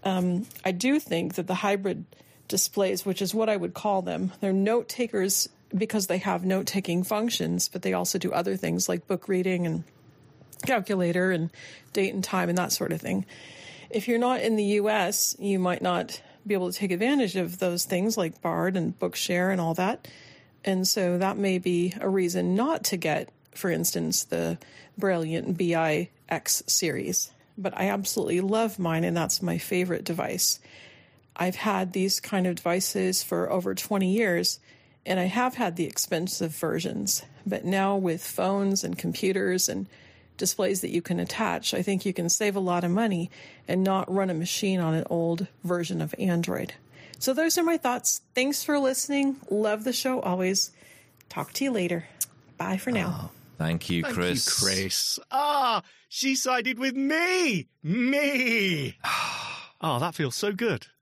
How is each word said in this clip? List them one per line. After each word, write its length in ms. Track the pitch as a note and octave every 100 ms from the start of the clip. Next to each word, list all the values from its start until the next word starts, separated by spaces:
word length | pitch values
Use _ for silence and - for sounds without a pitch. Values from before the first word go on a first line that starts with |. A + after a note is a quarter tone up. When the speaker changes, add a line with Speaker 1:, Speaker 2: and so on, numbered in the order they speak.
Speaker 1:
Um, 420 | G3 F#3 F3+ F3+ A#3 -
I 80 | F#3+
do 280 | F3+ B3+ D4
think 360 | - E3 F3 E3+
that 120 | F3
the 80 | F#3
hybrid 500 | G#3 G3+ G3 - - - - - -
displays, 580 | F#3+ - - F#3+ F#3 G3+
which 160 | F#3
is 120 | F#3+
what 160 | G#3+ A3
I 80 | G#3
would 160 | F3
call 280 | F3+ G#3+ F#3+
them, 280 | F3+ E3 F#3 -
they're 140 | G3+
note 340 | F#3+ G3 A#3 -
takers 640 | - A#3 G#3 F#3+ - - - _ F#3
because 320 | G#3+ G#3+ F#3+
they 120 | F#3
have 260 | G3 F3 F#3
note-taking 580 | F#3 G#3+ G3 F#3+ E3+
functions, 640 | F#3 G#3+ A#3 - E3 F3+ -
but 140 | F#3
they 120 | F#3+
also 240 | F#3 F3+ F#3+
do 140 | F#3
other 240 | - F3+ F#3+
things 320 | E3 F3 F#3+
like 200 | F3 -
book 200 | F3+ -
reading 380 | F#3 F#3 F3+ E3+
and 180 | D#3+ - - - - - - - - -
calculator 680 | B3 F#3 G3 E3+ F3 F#3
and 200 | F3 E3+ - - - -
date 200 | - F#3+
and 100 | G3
time 260 | F#3 F#3+ F3
and 80 | F3+
that 140 | F3
sort 200 | - -
of 100 | D#3+
thing. 240 | - F#3+ F#3+ - - - - - -
If 180 | A3 G#3
you're 100 | A#3
not 220 | B3 B3+
in 140 | A3+ A3
the 80 |
U 260 | G3+ G#3 G#3
S, 460 | G#3+ F3+ G3+ - -
you 200 | G3+ G3
might 220 | F3+ F3+
not 400 | F3+ F3 - - - - G#3
be 80 |
able 180 | G3+ F3+
to 60 | F3+
take 140 | G3
advantage 440 | F3 A3+ C#4+ A3 F#3
of 240 | F3 F3+
those 240 | F#3 F3 -
things 320 | F#3 G3+ A3
like 240 | E3+ -
Bard 360 | E3+ E3 F3 F#3+
and 200 | E3 F3+
Bookshare 540 | F3+ - - F3+ F#3
and 80 | F#3+
all 120 | E3 D#3+
that. 320 | F#3 C#4 - - - - - _
And 240 | - F#3 F#3
so 300 | - F3+ F3
that 200 | F#3+ G3+
may 200 | G3 F#3
be 360 | F#3 F3 F3+ -
a 100 | G3
reason 460 | F#3+ F3+ F3+ F3 F#3
not 300 | A3 A3 -
to 120 | F#3
get, 320 | E3 D3+ - _ _
for 160 | - F#3
instance, 540 | E3 E3+ F3 D#2+ -
the 340 | - E3+ E3 E3+ - - - -
brilliant 600 | G3 F3 D#3+ D#3+ - F3
B 180 | F3 E3
I 340 | D#3+ D#3 F3 _ -
X 340 | E3 - - -
series. 640 | - E3+ - - F3+ - - _ -
But 200 | F#3+ -
I 120 | G3
absolutely 520 | G3+ G3 - - F3
love 380 | F#3+ A3 A3+ G3
mine, 240 | F3 E3
and 120 | F3 E3+
that's 240 | F3+ -
my 160 | F#3 E3+
favorite 460 | - F#3 F#3 E3+
device. 560 | - E3+ - F#3 - - - - - - - _ _ -
I've 200 | F3+ F#3
had 360 | A3 G3 F#3+
these 260 | F#3 F#3+ G3
kind 280 | - G3+ F3+
of 80 | E3+
devices 680 | F3 F3+ F#3 G3 F#3 F#3
for 280 | - F3 F3+
over 220 | F#3 F#3 F#3+
twenty 360 | - G3+ F#3
years, 460 | G3+ A3 E3+ F3+ - - - _ _ -
and 140 | F#3
I 60 | F#3
have 300 | G3+ B3+ B3+
had 200 | G#3+ E3+
the 100 | E3
expensive 720 | - - E3 F3+ - E3+ D#3
versions. 680 | E3 - F3 - G3+ - - - G3+
But 180 | G3 F3
now 300 | G3 G3 G3
with 260 | F#3 E3 -
phones 580 | - F#3 G3 G3 G3
and 140 | G3 F3
computers 720 | E3+ E3+ - F#3+ F#3+ F#3 -
and 180 | - F#3+ - - - - -
displays 440 | F#3+ - G3 F#3+
that 100 | E3
you 100 | D#3
can 180 | - F3
attach, 540 | F3+ - A3 E3 -
I 80 | -
think 240 | F#3 F#3+ G3
you 80 |
can 160 | F3+ E3
save 260 | - G#3+ G3
a 40 |
lot 240 | F#3 F3
of 80 | F3
money 400 | F#3 A#3 F3+ F3+ - - - -
and 160 | F3+
not 280 | F#3+ F#3+ -
run 160 | F#3+ F#3+
a 60 | D#3+
machine 440 | F3 - G3+ F#3
on 140 | E3
an 120 | D#3+ -
old 380 | E3+ E3 E3+ F3+ -
version 360 | E3+ F3 E3 F3
of 120 | D#3 -
Android. 540 | G3 E3+ E3+ - - - - - - -
So 160 | -
those 240 | C4 E4 E4+
are 60 |
my 140 | E4 E4
thoughts. 440 | B3+ B3 - - _ -
Thanks 280 | C4 C#4+
for 140 | - D4
listening. 600 | C4+ C4 - C#4+ C#4 C4+ -
Love 340 | G#3 G#3+ G#3+
the 100 | A3
show 260 | A#3+ C4 B3+
always. 500 | - F#3 F#3 G3 - - - - - _ -
Talk 240 | - C#3+
to 100 | -
you 80 | C4+
later. 340 | A3+ F3 E3+ E3 - - - - -
Bye 180 | F3 F#3+
for 140 | B3+
now. 240 | A#3 F3+ F3
Speaker 2:
Oh. 120 | - - - -
Thank 320 | D#2+ E2 -
you, 140 | F2
Speaker 3:
Thank 100 | D#2+ -
Speaker 2:
Chris. 300 | F2+ F2 - -
Speaker 3:
you, 40 | G2
Chris. 520 | F#2+ F#2+ - - - -
Ah, 500 | C4 D4 D4 B3+ G#3+ - - _
she 260 | - C4+ C4+
sided 420 | B3+ B3+ A#3+ B3
with 160 | C4 B3+
me. 720 | C#4 D#4 F4 F#4 E4 F#3+ B2+ _
Me. 1120 | D3+ G#3 B3 C#4 C#4+ C4+ B3+ A3+ G3 D#3+ B2+ -
Speaker 2:
<sighs> 40 | - - - - - - - _
Speaker 3:
Oh, 200 | D#3+ B2
that 160 | E3 E3
feels 200 | C#3+ -
so 160 | G#3
good. 340 | F#3+ A#3 A2+ - _